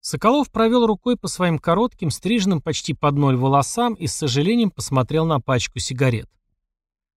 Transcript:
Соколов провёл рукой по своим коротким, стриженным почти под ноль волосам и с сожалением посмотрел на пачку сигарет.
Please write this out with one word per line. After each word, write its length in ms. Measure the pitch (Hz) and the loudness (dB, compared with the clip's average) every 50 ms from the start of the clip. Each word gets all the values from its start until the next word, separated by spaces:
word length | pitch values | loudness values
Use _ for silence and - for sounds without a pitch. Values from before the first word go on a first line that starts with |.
Соколов 500 | _ - - 143 - 208 254 294 269 - | _ -8 -8 0 2 2 2 2 0 -2
провёл 340 | _ 220 226 226 233 247 233 | _ 0 0 2 4 2 2
рукой 320 | 220 214 185 _ 247 247 - | 2 0 0 _ -2 -2 -2
по 100 | - 180 | -4 -10
своим 300 | - - 180 175 165 143 | -4 -2 0 0 0 0
коротким, 540 | - - 170 185 233 240 - _ - 156 | 0 0 0 2 0 -2 -4 _ -6 -4
стриженным 500 | - - - 185 226 240 190 190 190 156 | -4 -4 -2 -2 0 0 2 0 0 0
почти 320 | - - 147 - - - 151 | -2 -4 -6 -6 -4 -6 -6
под 220 | - - 147 143 | 0 0 0 2
ноль 200 | 143 147 139 131 | 4 2 2 2
волосам 600 | 123 127 135 139 139 135 - - - 240 240 226 | 2 2 2 2 2 2 0 -2 -2 -2 -2 -2
и 120 | - 170 123 | -4 -6 -6
с 80 | - | -6
сожалением 560 | - - 143 117 139 147 185 226 240 233 196 | -4 -4 -2 0 0 0 2 2 2 0 0
посмотрел 540 | - - - - 139 135 127 - 151 156 160 | -2 -6 -8 -2 0 0 0 0 0 0 0
на 140 | 165 156 135 | 2 0 -2
пачку 400 | 120 - 135 123 - - - 127 | 0 0 -2 -2 -2 -4 -8 -8
сигарет. 500 | 123 - 135 123 139 131 120 110 113 - _ _ _ _ _ _ _ _ _ _ _ _ _ _ _ _ _ | -8 -8 -4 0 0 0 0 -2 -6 -10 _ _ _ _ _ _ _ _ _ _ _ _ _ _ _ _ _